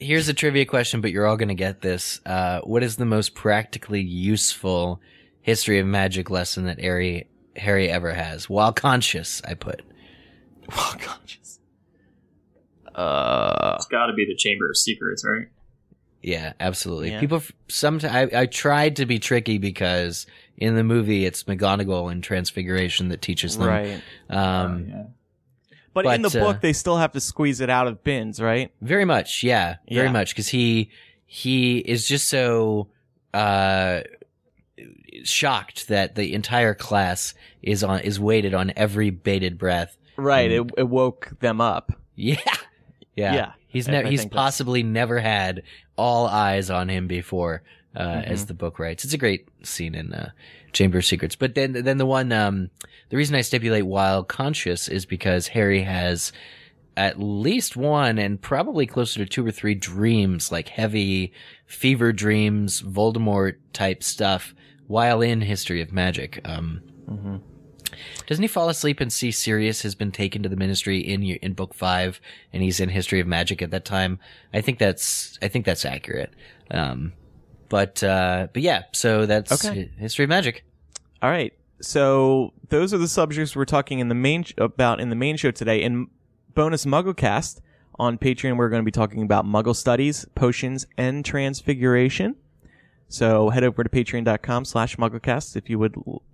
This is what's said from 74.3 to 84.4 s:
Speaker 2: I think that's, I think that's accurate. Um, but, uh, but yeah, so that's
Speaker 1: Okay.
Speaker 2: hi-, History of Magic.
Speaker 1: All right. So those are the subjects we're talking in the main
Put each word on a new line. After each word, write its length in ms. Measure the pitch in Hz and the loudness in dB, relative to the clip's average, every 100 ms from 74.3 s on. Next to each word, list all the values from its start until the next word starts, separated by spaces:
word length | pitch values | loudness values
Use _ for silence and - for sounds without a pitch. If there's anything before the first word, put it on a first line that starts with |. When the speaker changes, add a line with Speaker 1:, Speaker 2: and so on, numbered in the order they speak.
| - - | -20 -6
Speaker 2:
I 80 | 104 | -4
think 180 | 110 120 | -2 2
that's, 600 | 101 90 - - - - | 2 2 -2 -4 -8 -6
I 80 | 101 | -4
think 160 | 127 | -2
that's 220 | 98 85 65 | 0 0 -2
accurate. 480 | 67 - - - - - - - | -6 -6 -6 -8 -10 -20 -20 -8
Um, 440 | 82 73 64 78 - - - - - - | -4 -4 -4 -8 -10 -18 -20 -20 -20 -2
but, 340 | 101 98 - | 0 0 0
uh, 460 | 101 95 92 90 92 | 2 2 2 0 -2
but 100 | 120 | -2
yeah, 220 | 165 120 - | 0 0 -2
so 340 | - 120 110 107 | -2 2 2 4
that's 260 | 107 104 | 2 2
Speaker 1:
Okay. 160 | 139 107 98 | 0 0 -4
Speaker 2:
hi-, 80 | 92 - | -8 -8
History 240 | 110 - | -6 -2
of 40 | 143 | 2
Magic. 340 | 175 151 117 - _ _ - _ _ | 2 0 -4 -12 _ _ -20 _ _
Speaker 1:
All 80 | 123 | -2
right. 220 | 170 131 - _ - | 0 -4 -8 _ -16
So 720 | - 147 139 135 135 135 123 - - | -4 2 4 6 4 4 0 -6 -2
those 220 | 151 185 | 0 2
are 40 | 202 | 0
the 100 | 170 | 0
subjects 460 | - 160 151 156 | 2 0 0 -4
we're 100 | - | -2
talking 340 | 139 151 139 135 | 0 0 0 -2
in 80 | 120 | 0
the 60 | |
main 300 | 120 131 160 | 2 2 0